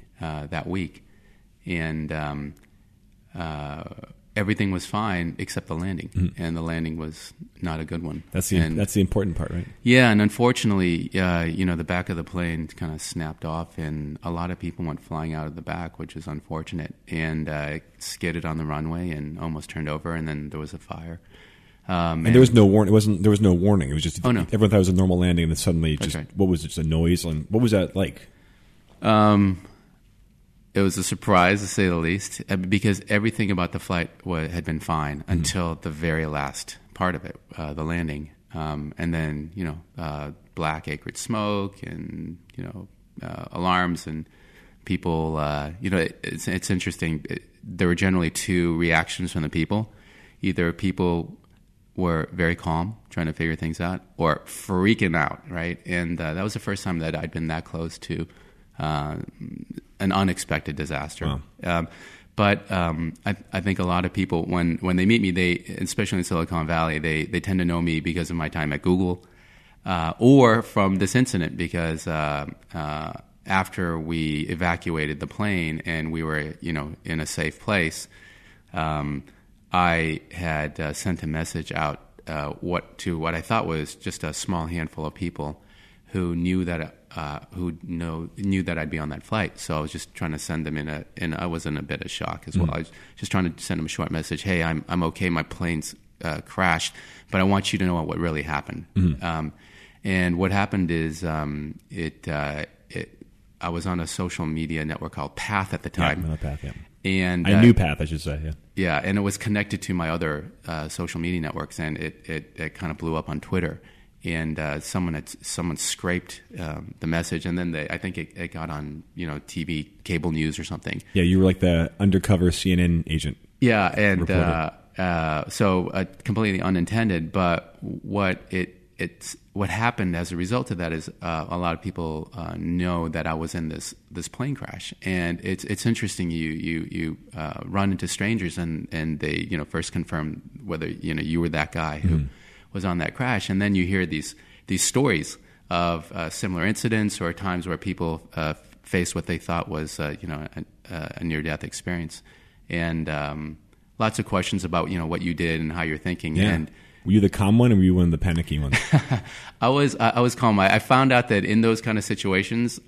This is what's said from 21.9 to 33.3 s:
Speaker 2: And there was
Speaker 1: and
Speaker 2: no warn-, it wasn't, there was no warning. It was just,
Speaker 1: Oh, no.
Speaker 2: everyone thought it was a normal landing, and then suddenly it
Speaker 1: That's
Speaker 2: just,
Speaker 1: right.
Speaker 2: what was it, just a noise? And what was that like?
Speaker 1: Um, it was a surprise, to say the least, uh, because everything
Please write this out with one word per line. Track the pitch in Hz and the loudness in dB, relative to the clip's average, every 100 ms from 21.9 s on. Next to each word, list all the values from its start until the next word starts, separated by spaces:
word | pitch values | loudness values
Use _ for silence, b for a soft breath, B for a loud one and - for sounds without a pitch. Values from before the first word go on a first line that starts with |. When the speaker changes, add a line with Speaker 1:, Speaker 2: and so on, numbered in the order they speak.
| 90 85 82 80 | 0 0 2 6
Speaker 2:
And | 117 | 10
there | |
was | 131 | 10
Speaker 1:
and | 117 | 12
Speaker 2:
no | 101 | 10
warn-, | 104 98 | 10 8
it | |
wasn't, | 107 104 95 | 6 6 4
there | 104 | 6
was | 101 | 6
no | 104 | 8
warning. | 87 98 101 67 | 6 6 4 4
It | |
was | 76 | 0
just, | 80 82 123 | -2 0 2
Speaker 1:
Oh, | |
no. | 113 | 2
Speaker 2:
everyone | 82 107 104 | 2 4 6
thought | 101 | 6
it | |
was | 92 | 6
a | |
normal | 92 92 90 | 6 4 4
landing, | 90 85 | 4 4
and | 82 | 2
then | 78 | 2
suddenly | - 82 80 | 2 2 2
it | 76 | 0
Speaker 1:
That's | - | -2
Speaker 2:
just, | 78 | -4
Speaker 1:
right. | 76 - | -4 2
Speaker 2:
what | 95 | 4
was | 85 80 | 2 0
it, | |
just | - | -2
a | |
noise? | 80 80 82 87 | 0 4 4 4
And | 85 78 78 | 2 -4 0
what | 107 | 2
was | 120 | 4
that | 104 87 95 | 4 2 0
like? | 85 - - b b b b b b - | -2 -4 -16 b b b b b b -4
Speaker 1:
Um, | 107 107 107 104 98 90 B B B B _ _ _ _ _ _ _ | 2 6 8 6 4 2 B B B B _ _ _ _ _ _ _
it | - | 2
was | 98 92 | 2 2
a | |
surprise, | 90 90 - 95 90 101 | -2 -2 4 8 8 6
to | 98 | 0
say | - 95 | 2 2
the | 85 | 4
least, | 82 98 - - - | 2 0 -4 -10 -4
uh, | 95 | -2
because | 92 98 110 95 - | 2 2 2 0 0
everything | 104 110 | 0 0